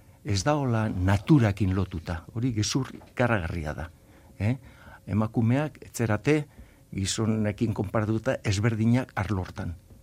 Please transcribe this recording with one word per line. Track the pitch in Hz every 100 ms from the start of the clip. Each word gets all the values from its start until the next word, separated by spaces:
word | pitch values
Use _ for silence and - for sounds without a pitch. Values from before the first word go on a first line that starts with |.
| - -
ez | - 101
daola | 147 151 131 113 107
naturakin | 95 92 101 - 151 110 - 95 95
lotuta. | 90 82 92 85 -
Hori | 117 127 107
gezur | 101 139 131
ikaragarria | - - - 120 110 80 82 76 69
da. | 85 - - - - -
Eh? | 104 139 - - - -
Emakumeak | - 101 110 127 113 131 151 -
etzerate, | - - 110 104 139 151 147 - - - -
gizonekin | 95 95 - 110 110 104 101 110 107
konparatuta | 98 113 107 110 127 131
ezberdinak | 117 98 120 107 113 123 -
arlortan. | - 92 95 87 - 95 85 - -